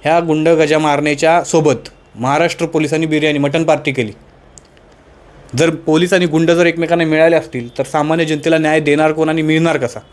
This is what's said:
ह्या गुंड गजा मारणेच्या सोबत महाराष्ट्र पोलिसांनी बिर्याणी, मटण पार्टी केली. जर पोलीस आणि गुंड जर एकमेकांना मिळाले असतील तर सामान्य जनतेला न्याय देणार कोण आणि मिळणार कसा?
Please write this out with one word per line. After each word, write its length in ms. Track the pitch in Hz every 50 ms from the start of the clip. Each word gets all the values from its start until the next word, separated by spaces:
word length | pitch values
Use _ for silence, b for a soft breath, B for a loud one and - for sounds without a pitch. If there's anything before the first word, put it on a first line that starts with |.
| -
ह्या 160 | 147 160 170
गुंड 280 | 170 165 156 156 156 160
गजा 300 | 170 156 160 147 156 156
मारणेच्या 640 | 156 151 147 143 147 151 147 139 156 160 165 175 -
सोबत 440 | - - 165 156 147 135 113 - - - _ _ _ _
महाराष्ट्र 520 | 104 113 127 139 151 165 170 170 - 170
पोलिसांनी 400 | 160 165 160 151 147 156 156 165
बिर्याणी, 320 | 160 156 151 147 156 147 147
मटण 260 | 139 143 143 165 165
पार्टी 280 | 156 156 143 - 151 135
केली. 200 | 131 120 107 98 - - _ _ _ _ - _ - _ _ _ _ _ _ - _ _ _ - - - - - - - - - 123
जर 120 | 156 165
पोलीस 420 | 160 - - - 156 156 175 180 196
आणि 140 | 185 180
गुंड 240 | 170 147 160 165 165
जर 160 | 170 170 175
एकमेकांना 380 | 170 165 165 165 160 170 170 165
मिळाले 320 | 160 156 156 160 165 170
असतील 420 | 160 156 - - 127 120 120 - -
तर 40 | 135
सामान्य 420 | - - 156 147 151 160 165 165
जनतेला 340 | 156 156 151 139 165 165 160
न्याय 220 | 156 151 156 160
देणार 320 | 156 147 147 147 156 156 156
कोण 160 | 156 160 156
आणि 140 | 156 160 156
मिळणार 340 | 156 156 156 165 170 160
कसा? 240 | 143 127 117 - 107 - -